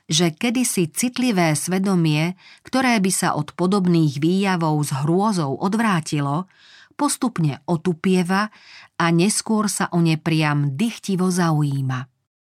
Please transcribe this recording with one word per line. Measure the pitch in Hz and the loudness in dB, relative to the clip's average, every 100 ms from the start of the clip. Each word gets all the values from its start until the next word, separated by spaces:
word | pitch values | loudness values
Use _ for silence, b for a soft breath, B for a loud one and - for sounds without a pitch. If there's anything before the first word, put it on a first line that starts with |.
| - | -4
že | 165 175 | 0 0
kedysi | 160 240 247 240 - 156 | 0 -2 0 -2 0 -2
citlivé | - 247 247 247 190 165 147 | -2 -4 0 0 2 2 0
svedomie, | - 190 196 185 160 151 165 185 B B | -2 -2 0 2 2 2 -2 -6 B B
ktoré | - 262 254 226 | -4 0 2 2
by | 190 | 0
sa | - 185 | 0 -2
od | 147 147 - | -2 -6 -2
podobných | 185 202 180 170 151 135 | 0 2 4 4 2 2
výjavov | 160 190 202 180 165 151 143 | 0 2 0 0 0 0 -2
s | 135 | -2
hrôzou | 151 180 214 185 139 135 196 | 0 2 2 0 -2 -2 -2
odvrátilo, | 220 226 175 - 151 143 147 190 B B B B | 0 0 0 -2 -2 -2 -4 -6 B B B B
postupne | - 285 - 254 - 151 131 - | -4 -4 0 -4 0 -2 -2 -4
otupieva | 170 185 160 190 185 175 190 214 B B B B - | -2 -2 -2 0 2 2 -2 -2 B B B B -2
a | 170 | 2
neskôr | 170 196 - - 214 208 | 4 2 0 -2 0 0
sa | - 185 | -2 -2
o | 175 | 2
ne | 165 156 | 2 2
priam | 190 160 151 147 143 135 | 0 0 2 0 -2 -2
dychtivo | 226 - - 185 185 | -4 -4 -6 -2 0
zaujíma. | 180 165 151 143 139 131 127 131 _ _ _ _ | 0 0 2 0 -2 -4 -4 -8 _ _ _ _